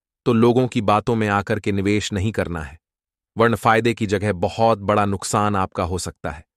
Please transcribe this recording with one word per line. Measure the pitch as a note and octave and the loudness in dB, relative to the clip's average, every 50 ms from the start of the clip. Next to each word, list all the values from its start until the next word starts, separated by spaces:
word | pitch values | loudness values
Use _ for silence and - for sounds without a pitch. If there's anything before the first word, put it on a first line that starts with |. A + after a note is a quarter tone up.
| _ _ _ _ _ | _ _ _ _ _
तो | C3 | 2
लोगों | A#2 A2+ A#2 A#2+ A#2 B2+ B2+ A#2 | 4 4 4 4 4 4 2 0
की | - B2 | -2 -2
बातों | G2+ G#2 G#2 G#2 - B2+ A#2 | 0 2 2 2 2 0 -2
में | A2 G#2+ G#2 | 0 0 0
आकर | G2+ G2+ G2 - G#2+ G#2 | 0 0 0 -2 -4 -4
के | - G#2+ | -2 -2
निवेश | G2 G2 F#2+ G2+ G#2 G#2 - - | -2 0 0 0 0 0 -2 -4
नहीं | G#2+ F#2+ F#2+ A2+ | -4 -4 -4 -2
करना | G2+ - F2 E2 E2+ D#2+ | -2 -4 -4 -4 -6 -8
है, | D2+ C#2 D#2+ - _ _ _ _ _ _ _ _ _ _ _ G2+ | -10 -12 -16 -20 _ _ _ _ _ _ _ _ _ _ _ 0
वरन | A2+ A#2 A2+ | 2 2 2
फायदे | - - A#2 A2+ A2+ A2 A#2+ A2+ | 2 2 4 4 4 2 0 0
की | - A2+ | 0 -2
जगह | F#2+ G#2 F#2+ G2+ G#2+ | -2 -2 0 0 -2
बहुत | F#2+ E2+ G2+ F#2+ - - A2+ A2+ A2+ G2+ | -2 -2 -4 -4 0 0 2 2 2 0
बड़ा | G2+ G2 G#2 G#2 G2+ | 0 0 0 2 0
नुकसान | G2 G2 F#2 - - - G#2+ G#2 G#2 G#2 | 0 -2 -6 -4 -2 -2 0 0 0 0
आपका | F#2+ F#2 - - - | -2 -2 -4 -4 -6
हो | F#2 E2+ F#2 F2 | -4 -4 -4 -6
सकता | - F2 - _ - E2 | -6 -10 -12 _ -10 -10
है। | C#2+ - - _ _ | -10 -10 -18 _ _